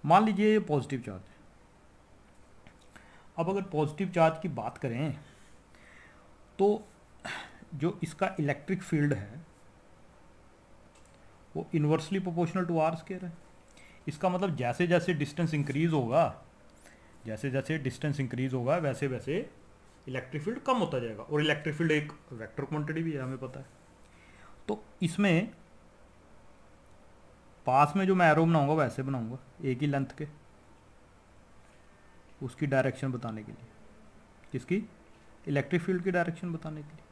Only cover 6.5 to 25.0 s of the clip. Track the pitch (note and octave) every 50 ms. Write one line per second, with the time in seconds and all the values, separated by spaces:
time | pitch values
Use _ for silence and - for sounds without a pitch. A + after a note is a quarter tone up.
6.5 | - - G3 G#3 G#3 A3 - - - - - - - - - - - - - -
7.5 | - - - - - C3+ D3 C3+ C3+ - - E3 - - F#3+ F#3+ F#3+ - D3+ C#3+
8.5 | C#3 - - - F#3+ F#3+ - - E3+ D3+ D3 D3 C#3+ G2 G2 G2+ A2 D#3 - -
9.5 | - - - - - - - - - - - - - - - - - - - -
10.5 | - - - - - - - - - - - - - - - - - - - -
11.5 | - D#3+ E3 - - D#3+ D3 D3 D#3 D#3+ D#3 - G3 F#3+ F#3 F#3 E3 E3+ F3 E3
12.5 | E3+ F#3+ F3+ E3+ E3+ D#3+ D#3 E3 E3 E3 - - F#3+ F3+ F#3 E3+ E3 - - -
13.5 | - - - - - - - - - - - D3+ D3 - - F3+ F3+ F3+ G3 F#3+
14.5 | D3 A#2+ B2 A#2+ B2 - F3 E3+ F3 E3+ E3+ F#3 F3 C#3+ C#3+ - - - E3+ D#3+
15.5 | D#3 D3 C#3+ C#3+ C3 C#3+ E3 E3+ D#3+ D3 B2 A2+ B2 D#3+ E3 A2+ - - - -
16.5 | - - - - - - - - - - - - - - - A2+ A2 G#2+ - C#3
17.5 | B2+ C#3 C3+ - D#3+ D#3 C3 B2+ B2+ - - D3+ C#3+ D3 C3+ A#2 - B2 B2+ C3+
18.5 | B2+ C3 A#2+ B2+ D#3 F3+ D#3 C#3 B2+ - D3 C3+ B2+ A#2 - C3+ D3+ G3+ C#4 -
19.5 | - - - - - - - - - - - - B2+ C3 - - - D3 D3 G3
20.5 | B3 C4+ - C4+ B3+ A#3 F3+ D#3+ D3 B2+ A#2 A2+ A2 G2+ A#2 - D3+ D3 D3+ D3+
21.5 | D3 D3 - D#3+ D3 D#3 E3+ D#3+ D#3 D3+ D3+ D3 - - - - C3 A2 A2+ -
22.5 | - - C#3 - D#3 D3+ D3 D#3 D#3 D#3+ E3 E3 D3+ C#3 B2+ B2+ C3+ B2+ C3 -
23.5 | C3 C#3 C3 - - - - - - - - - - - - - - - - -
24.5 | - - - - G#3+ G#3+ - - - -